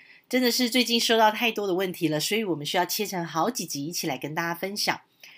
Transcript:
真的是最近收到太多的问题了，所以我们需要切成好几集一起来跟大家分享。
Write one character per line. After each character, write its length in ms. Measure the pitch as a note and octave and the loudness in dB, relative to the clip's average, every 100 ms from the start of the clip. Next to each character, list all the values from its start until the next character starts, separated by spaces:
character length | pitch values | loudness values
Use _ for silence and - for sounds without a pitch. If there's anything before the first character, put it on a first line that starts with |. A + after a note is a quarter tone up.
| - - _ | -20 -20 _
真 140 | B3+ | 2
的 100 | B3+ | 2
是 200 | A#3 B3 | 2 2
最 120 | B3 | 2
近 160 | A3+ A#3 | 2 2
收 200 | - A3+ | 4 6
到 120 | A3 | 6
太 220 | G#3+ A#3 | 4 0
多 140 | A3 G3+ | 0 0
的 80 | |
问 180 | F3+ F#3+ | 0 0
题 160 | F3 D#3 | 0 0
了， 100 | D3+ | 0
所 200 | D3+ G#3 | 0 0
以 40 | |
我 120 | G#3+ | 0
们 100 | D3+ | -4
需 140 | D3 F#3+ | -2 0
要 80 | F3 | 0
切 180 | - | -2
成 220 | G3+ F#3 E3+ | -4 -4 -4
好 240 | D#3+ F3+ | 0 0
几 160 | B3+ E3+ | 0 -6
集 180 | C#3+ | -6
一 80 | C#3+ | -6
起 140 | F3 E3 | -4 -4
来 100 | B2+ | -4
跟 180 | C#3+ | -4
大 60 | D#3 | -4
家 120 | E3+ | -4
分 200 | E3+ F#3+ | -4 -6
享。 240 | G3+ - - - _ - | -4 -2 -2 -4 _ -20